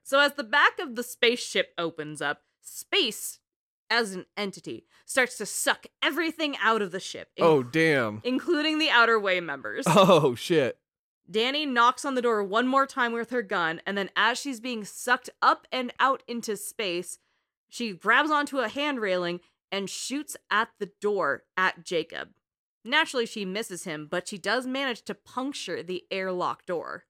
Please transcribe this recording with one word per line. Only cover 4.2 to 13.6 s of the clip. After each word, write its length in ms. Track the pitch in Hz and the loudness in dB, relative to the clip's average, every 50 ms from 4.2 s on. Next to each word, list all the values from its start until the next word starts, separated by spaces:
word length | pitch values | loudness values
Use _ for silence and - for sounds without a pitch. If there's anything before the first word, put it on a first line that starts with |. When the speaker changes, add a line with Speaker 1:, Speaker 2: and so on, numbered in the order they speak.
| - - _ | -12 -12 _
Speaker 1:
entity, 500 | - 208 196 - 175 - 160 117 113 - _ _ _ _ | -8 -6 -6 -8 -10 -12 -12 -12 -12 -14 _ _ _ _
starts 320 | - - 269 247 240 - - | -2 0 0 0 0 -2 -6
to 80 | 214 | -10
suck 400 | - - - - 277 - - - - _ _ | -8 -6 -2 0 0 0 0 -4 -14 _ _
everything 560 | 269 311 285 302 330 330 - - 320 294 269 - 196 | -2 -2 0 0 -2 -2 -2 -2 -4 -4 -2 0 0
out 200 | 220 226 220 208 | 2 2 2 0
of 100 | 180 165 | -4 -6
the 80 | 185 | -8
ship, 300 | - - - 107 85 - _ - | -10 -10 -12 -12 -14 -14 _ 4
Speaker 2:
Oh, 240 | - 170 156 139 123 | 6 6 6 6 4
Speaker 1:
inc- 80 | 123 131 | 2 2
Speaker 2:
damn. 480 | 160 160 160 147 135 120 107 104 107 - | 4 4 6 4 4 2 0 -2 -4 -4
Speaker 1:
including 560 | 247 254 262 - - 349 294 302 311 311 302 | -2 -2 -2 0 0 0 2 2 2 2 2
the 120 | 311 - | 2 4
Outer 280 | 196 240 233 226 233 220 | 6 6 6 6 4 2
Way 220 | 202 196 185 180 | 2 0 0 0
members. 440 | 175 160 143 139 117 107 104 139 - 180 | -2 -4 -8 -8 -8 -8 -8 -2 0 4
Speaker 2:
Oh, 480 | 160 202 190 180 185 156 147 139 123 | 6 8 8 8 8 8 6 4 2
shit. 420 | 113 - - 175 156 135 113 - - _ _ _ _ _ _ _ _ _ - | 0 -2 2 2 4 4 2 0 -4 _ _ _ _ _ _ _ _ _ -4
Speaker 1:
Danny 380 | 170 214 226 262 277 302 311 | -2 0 0 0 0 -2 -2
knocks 380 | 285 247 240 233 247 254 - - | 0 2 4 4 4 4 2 -4
on 100 | 285 262 | -4 -2
the 80 | 254 233 | 0 2
door 220 | 240 226 208 202 | 2 2 2 0
one 240 | 185 196 226 247 254 | 2 2 2 2 4
more 180 | 262 269 269 | 4 2 2
time 260 | 269 - 269 240 233 233 | 2 0 -2 -2 0 0
with 180 | 233 226 - | -4 -4 -4
her 120 | 254 247 226 | -4 -4 -4
gun, 380 | 185 214 185 | -2 0 0